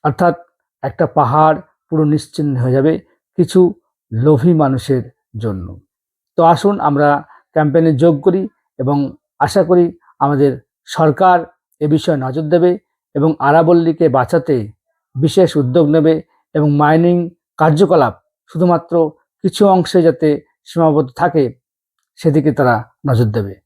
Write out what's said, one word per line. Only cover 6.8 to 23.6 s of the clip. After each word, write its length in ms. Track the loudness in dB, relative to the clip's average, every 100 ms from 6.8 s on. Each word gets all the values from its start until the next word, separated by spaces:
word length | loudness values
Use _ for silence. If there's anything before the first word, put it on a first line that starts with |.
| -2 0 0 0 -6 -20 _
ক্যাম্পেইনে 380 | -2 0 2 2
যোগ 280 | 2 2 2
করি 260 | 0 -2 -6 _ _ -8
এবং 200 | -4 -2 -4 -10 _ _
আশা 240 | -2 0
করি 220 | 2 2 0 -4 _ _
আমাদের 320 | -2 2 0 -2 _ _ -14
সরকার 520 | -2 0 2 2 2 -2 _ _ _
এ 80 | -2
বিষয়ে 300 | -2 -2 -4
নজর 240 | -4 -6
দেবে 360 | -2 2 2 -2 _ _ _ -2
এবং 200 | -2 0
আরাবল্লীকে 720 | 0 2 4 2 0 0 0
বাঁচাতে 460 | 0 0 -2 -2 -4 -4 _ _ _ _ -4
বিশেষ 340 | -2 2 0 0
উদ্যোগ 300 | 0 0 2
নেবে 240 | 2 0 -2 -6 _ _
এবং 180 | -2 0
মাইনিং 580 | 0 2 2 2 0 -4 _ _ -2
কার্যকলাপ 560 | 0 2 2 2 0 -4 _ _ _
শুধুমাত্র 420 | -2 0 0 -2 -2 -2 -6 _ _
কিছু 240 | -8 0 2
অংশে 340 | 2 2 2
যাতে 280 | 2 0 -2 -2 _ _ _
সীমাবদ্ধ 440 | -2 0 0 -4 -4
থাকে, 280 | -2 -2 -4 -6 _ _ _ _ _ _
সেদিকে 320 | -2 0 -2
তারা 240 | 0 0 -2 -6 _ -4
নজর 160 | 0 0
দেবে। 280 | -4 -8 -14